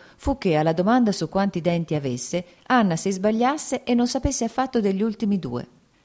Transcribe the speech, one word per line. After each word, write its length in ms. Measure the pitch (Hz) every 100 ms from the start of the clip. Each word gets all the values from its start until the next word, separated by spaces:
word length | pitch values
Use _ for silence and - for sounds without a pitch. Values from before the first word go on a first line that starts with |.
| - -
fu 200 | - 277
che, 180 | 190 151
alla 180 | 160
domanda 380 | 160 185 254 226
su 160 | 190 160
quanti 320 | 190 196 180
denti 340 | 165 170 165 151
avesse, 500 | 139 123 - 175 180 - -
Anna 280 | 254 202 160
si 160 | 190
sbagliasse 720 | 190 208 220 247 302 - 254
e 100 | -
non 140 | 240 247
sapesse 360 | 254 285 269
affatto 380 | 226 - 262 240
degli 200 | 202 196
ultimi 380 | 226 214 208 202
due. 280 | 147 120 - _ _ _